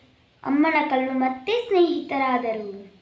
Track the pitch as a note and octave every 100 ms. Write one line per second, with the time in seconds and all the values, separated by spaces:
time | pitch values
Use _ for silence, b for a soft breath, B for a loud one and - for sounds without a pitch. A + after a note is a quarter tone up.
0 | _ _ _ _ - C#4+ D#4+ D#4 C#4+ C4
1 | C4 C4 B3+ B3+ - A#4 A4+ F#4+ E4+ C#4
2 | - C4+ C4 B3 A#3 A3 G3+ G3 G3 -